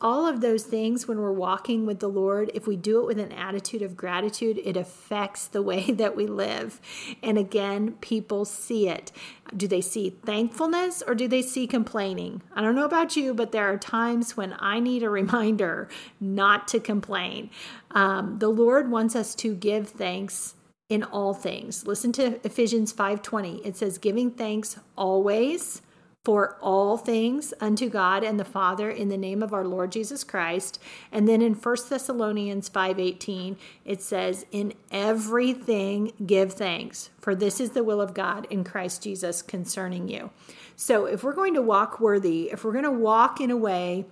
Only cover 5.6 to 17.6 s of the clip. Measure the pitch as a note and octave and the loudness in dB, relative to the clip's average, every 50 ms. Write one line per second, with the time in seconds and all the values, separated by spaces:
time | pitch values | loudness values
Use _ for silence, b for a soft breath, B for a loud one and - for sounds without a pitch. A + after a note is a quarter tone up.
5.6 | G3 G3 F#3 F#3+ F#3+ - A#3 G3 A3 G3+ - - G#3 G#3 G#3 F#3+ G3 - - - | 0 0 0 0 0 0 2 2 2 0 0 0 -2 -2 -2 -2 -2 -2 -2 -4
6.6 | - A3 - - - B B B B B B3 B B A3 G#3+ G#3+ G3 F#3+ - G#3 | -6 -8 -10 -14 -16 B B B B B -12 B B 0 2 2 4 6 4 4
7.6 | G3 G3+ G3 G3+ G#3+ A3+ - - - - A3+ G#3+ G#3+ - G#3+ G3+ G#3 G#3 - - | 6 4 0 0 0 0 -2 -4 -4 -2 -2 0 0 0 0 0 0 0 -2 -4
8.6 | - - A#3 A3 G3+ F3+ D#3+ - - - - B B B B B B - - F#3 | -2 0 2 4 4 4 2 0 -6 -12 -16 B B B B B B -10 -6 -2
9.6 | G3 F3+ F#3+ F3+ F#3 - - A3+ G3 F#3 F#3 - - G#3+ G#3 G#3+ A#3 A3+ - - | 0 2 2 2 2 0 -2 -2 -2 -2 -4 -6 -6 -2 0 0 0 0 0 0
10.6 | D#4+ E4 E4+ F4 F#4 F4+ F4 - - - B3 A3 B3+ A3+ B3+ B3+ B3+ B3+ - C4 | 0 2 2 2 2 0 -2 -2 -2 0 0 0 2 2 2 2 2 0 -2 -2
11.6 | B3+ - C4+ A#3+ A3 - - A3 G3 G3 F#3 F3+ F3 F3+ - F3 - - - G#3 | -2 0 2 0 0 0 -2 -2 -2 -2 -4 -4 -6 -6 -8 -10 -12 -8 -4 0
12.6 | G#3+ A3 A#3+ C4+ D4 D4 E4+ E4 E4 E4 - D4+ C4+ C4 A#3+ A3+ A3+ A3 - G#3+ | 2 2 4 4 2 2 2 2 2 2 0 0 0 0 0 0 -2 0 0 0
13.6 | G3+ G3 G3 G3+ - - - A3+ A#3 A#3 A#3+ A#3 A#3 - - - G3 F#3 - - | 2 2 0 -2 -2 -2 0 0 2 2 2 0 0 -2 -4 -6 -6 -8 -6 -4
14.6 | - G3 G#3 A#3 A#3+ B3+ B3 A#3+ A#3 G#3+ G#3 G3 G3 F#3 A#3 A#3 G#3+ A3 A3 G3+ | -2 0 0 2 2 2 2 0 0 0 2 2 2 2 2 2 4 4 4 2
15.6 | F#3+ E3 - - - - B B B B B B G3 F#3+ G3 G3+ G3 G3+ G#3 G#3 | 2 0 -2 -4 -6 -10 B B B B B B -6 -2 0 4 6 6 6 4
16.6 | G#3 - - A3 A3 - G#3 G3+ G3+ - G3 F#3 F3+ F3+ - - - - B B | 2 0 -2 0 0 0 -2 -2 -2 -2 -2 -2 -2 -4 -6 -8 -10 -12 B B